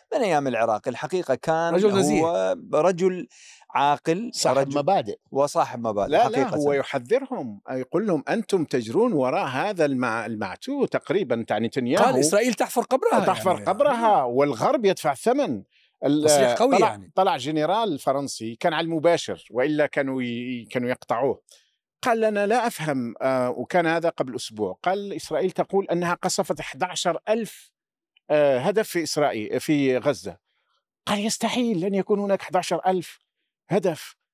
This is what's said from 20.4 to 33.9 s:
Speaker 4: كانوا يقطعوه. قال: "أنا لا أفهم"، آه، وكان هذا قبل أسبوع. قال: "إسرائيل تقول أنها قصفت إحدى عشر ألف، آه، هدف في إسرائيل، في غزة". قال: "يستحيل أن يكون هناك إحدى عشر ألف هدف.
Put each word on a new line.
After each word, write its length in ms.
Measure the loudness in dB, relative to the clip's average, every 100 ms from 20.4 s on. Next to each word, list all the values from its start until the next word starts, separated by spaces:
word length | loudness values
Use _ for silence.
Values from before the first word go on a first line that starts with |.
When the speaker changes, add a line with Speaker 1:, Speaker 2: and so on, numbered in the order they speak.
| -8 -10 -6
Speaker 4:
كانوا 180 | -4 -2
يقطعوه. 540 | -4 -2 0 0 -2 _ -20 _ _ _ _
قال: 220 | -2 2
"أنا 220 | 2 0 0
لا 200 | 0 0
أفهم"، 480 | -2 -4 -2 -4 -4
آه، 280 | 0 0 0
وكان 360 | -4 0 2 2
هذا 220 | 2 0
قبل 260 | -2 -4
أسبوع. 440 | -6 -10 -4 -4 -2
قال: 300 | -2 -2 -4
"إسرائيل 380 | -10 -6 -2 -2
تقول 360 | -2 -2 -2 0
أنها 220 | -2 -2
قصفت 460 | -2 -2 -2 -4 -6
إحدى 240 | -8 -6
عشر 340 | -6 -2 -2 -2 -2
ألف، 440 | -2 -4 -12 -20 _ _ _ _ _ 0
آه، 280 | 2 4 2
هدف 300 | 0 -2 -2
في 140 | -4
إسرائيل، 580 | -2 0 0 0 -4 -4
في 380 | 0 2 2 2
غزة". 380 | 0 -2 -6 -16 _ _ _ _ _ _ -4
قال: 120 | -2
"يستحيل 680 | -2 -2 -2 0 0 0
أن 100 | 0
يكون 240 | 0 0 0
هناك 220 | 2 -2
إحدى 180 | 0 -2
عشر 220 | 0 0 0
ألف 320 | 0 -4 -14 _ _ _ _ -2
هدف. 480 | 0 0